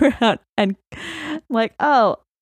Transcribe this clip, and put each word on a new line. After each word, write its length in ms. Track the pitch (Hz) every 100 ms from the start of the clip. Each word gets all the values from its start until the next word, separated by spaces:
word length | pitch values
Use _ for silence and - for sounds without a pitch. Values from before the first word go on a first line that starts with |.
around 380 | 285 - 226 - _ -
and, 180 | 202 196 _ - 339 330 302 311 -
like, 240 | 226 226 -
"Oh, 380 | 302 277 208 - _ _